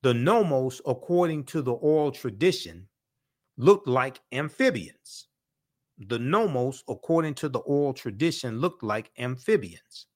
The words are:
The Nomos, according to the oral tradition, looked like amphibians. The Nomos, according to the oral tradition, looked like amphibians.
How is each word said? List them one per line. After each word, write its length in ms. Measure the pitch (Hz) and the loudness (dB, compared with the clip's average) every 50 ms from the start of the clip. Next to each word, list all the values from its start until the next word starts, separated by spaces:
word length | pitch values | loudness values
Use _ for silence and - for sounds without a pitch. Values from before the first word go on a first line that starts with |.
The 120 | - 127 123 | 4 2 2
Nomos, 680 | 117 123 160 220 233 214 175 143 131 131 131 127 - - | 4 4 4 4 4 4 4 2 0 0 -2 -4 -6 -4
according 600 | - 127 - - - 175 175 180 170 160 151 139 | -4 -4 -4 -2 0 2 2 2 2 0 -4 -6
to 160 | - - 165 | -6 -6 -4
the 100 | 139 127 | -2 -2
oral 400 | - 156 - 151 156 156 151 147 | -4 0 2 2 4 4 2 0
tradition, 760 | 135 - - 127 104 98 160 185 170 - - 85 80 87 95 _ _ _ _ _ _ _ _ _ _ _ _ _ _ | -4 -4 -8 -8 -4 0 2 2 2 0 -6 -12 -14 -18 -20 _ _ _ _ _ _ _ _ _ _ _ _ _ _
looked 320 | - 120 160 202 202 - 139 | 2 6 6 6 6 4 0
like 320 | 127 127 123 135 131 - _ _ - | 2 2 2 0 -4 -12 _ _ -6
amphibians. 920 | 131 147 151 - - 262 262 214 113 82 76 - _ _ - - - - _ _ _ _ _ _ _ _ _ _ _ _ _ _ - | -6 -6 -6 -2 2 2 2 2 0 -8 -12 -18 _ _ -20 -20 -20 -20 _ _ _ _ _ _ _ _ _ _ _ _ _ _ -20
The 220 | 98 95 120 113 | -8 -6 -4 -2
Nomos, 640 | 117 131 165 214 226 196 143 123 123 131 131 - - - | 0 0 2 2 2 2 0 0 -2 -2 -4 -8 -10 -10
according 460 | 120 123 - - 165 165 160 156 143 | -10 -10 -2 0 0 0 2 0 -4
to 120 | - - 151 | -6 -6 -4
the 120 | 127 113 | -4 -4
oral 340 | - - 143 143 147 139 127 | -2 0 0 2 2 0 -2
tradition, 680 | - - 123 101 101 151 170 160 - - 123 110 113 | -6 -8 -10 -6 -2 -2 -2 -2 -2 -6 -6 -4 -2
looked 240 | 143 180 175 _ - | -4 -4 -4 _ -6
like 280 | 107 104 110 110 _ _ - | -4 -4 -4 -4 _ _ -8
amphibians. 920 | 123 127 131 127 - - 220 202 - 90 82 - _ _ - - - _ _ | -6 -6 -6 -6 0 0 0 0 0 -4 -16 -20 _ _ -20 -20 -20 _ _